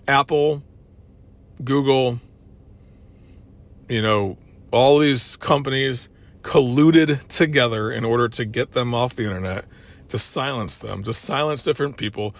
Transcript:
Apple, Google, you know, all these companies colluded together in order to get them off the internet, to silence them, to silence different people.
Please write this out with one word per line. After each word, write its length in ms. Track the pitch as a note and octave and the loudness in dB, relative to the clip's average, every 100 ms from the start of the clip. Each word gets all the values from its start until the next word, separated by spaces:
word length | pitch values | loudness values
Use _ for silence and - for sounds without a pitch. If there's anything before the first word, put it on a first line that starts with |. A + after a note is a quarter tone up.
| - | 0
Apple, 540 | C#3 C#3+ D3+ D3 D3 - - - - - - - - - - | 0 2 0 0 -2 -8 -20 -20 -20 -20 -20 -20 -20 -20 -12
Google, 560 | C3 C#3 C3+ C3 B2+ A#2+ - - - - - - - - - - - - - - - - - | -2 0 2 2 2 -2 -10 -20 -20 -20 -20 -20 -20 -20 -20 -20 -20 -20 -20 -20 -20 -20 -8
you 120 | A#2 | -2
know, 380 | A2 G#2+ G2 E2+ - - - | 0 0 -2 -8 -18 -20 -2
all 280 | A2+ C3 D3 | 2 6 6
these 380 | D3+ B2+ - - | 4 2 0 -2
companies 720 | - D3 C#3 C3+ C3+ B2 - - - - | 0 0 0 -4 -2 -4 -10 -18 -20 -18
colluded 880 | - D3+ B2 C3 D#3 E3 D3+ C#3+ - | -2 2 2 4 6 6 4 0 -2
together 600 | - D#3+ C3+ A#2+ A2 G#2+ | 0 2 2 0 -2 -4
in 140 | A#2+ | -4
order 240 | A2+ A#2+ A#2 | -2 0 0
to 140 | - A2 | -2 -6
get 260 | A2+ B2 | -6 -4
them 220 | B2+ A#2+ | -4 -2
off 200 | A#2+ B2 | -2 -2
the 100 | - | -4
internet, 420 | G#2+ F#2 F#2 F#2+ - - - - - | -6 -6 -6 -8 -12 -20 -20 -20 -6
to 100 | B2 | 0
silence 600 | - D#3 C3+ B2+ G2 - | 0 0 -4 -4 -2 -2
them, 240 | G#2+ F#2+ | -2 -8
to 100 | G#2 | -2
silence 500 | - - C#3 D3+ C#3+ | 0 0 -2 -2 -2
different 360 | - - C#3+ B2+ | -2 -2 -4 -6
people. 360 | A2 G2+ G#2 - | -10 -8 -10 -10